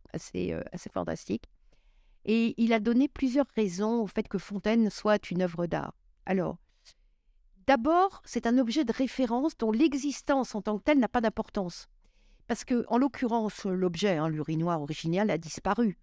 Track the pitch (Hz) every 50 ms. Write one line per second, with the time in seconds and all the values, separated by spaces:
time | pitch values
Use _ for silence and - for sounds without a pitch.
0 | - - - 156 - - - 185 180 - - - - - - 170 - - - 190
1 | 170 165 165 - - - 208 - - - _ _ _ _ _ _ _ _ _ _
2 | _ _ _ _ - - 220 226 226 226 - - 233 226 226 220 202 233 233 254
3 | 285 - - - 269 254 240 285 269 - - 220 214 185 170 190 214 220 233 233
4 | 208 180 - 220 208 - - 175 - - 202 190 - 214 226 233 220 196 - -
5 | - 214 208 202 - - 175 180 185 175 170 170 175 165 165 151 143 - - _
6 | _ _ _ _ - - 190 190 165 156 175 - _ _ _ _ _ - - _
7 | _ _ _ _ _ _ _ _ _ _ _ - - - 269 233 226 302 339 349
8 | 381 381 - - - - - 240 - 233 247 262 240 226 214 311 269 226 - -
9 | 262 226 - - 262 226 233 254 285 320 - - 226 220 220 226 330 277 277 262
10 | 269 285 - - - - 277 269 233 - - 208 - 220 208 190 - 294 302 269
11 | 226 - - 247 233 220 - 220 - - - 208 180 175 - - - - _ _
12 | _ _ _ _ _ _ _ _ _ - 233 - - - 247 233 - - 226 247
13 | 277 262 - - 262 208 233 233 214 202 - - - 196 185 185 180 180 165 165
14 | 202 202 175 147 156 160 156 151 139 - 160 160 165 175 170 156 143 147 156 -
15 | - 165 170 190 220 202 151 160 160 151 - - - 190 202 233 240 202 - -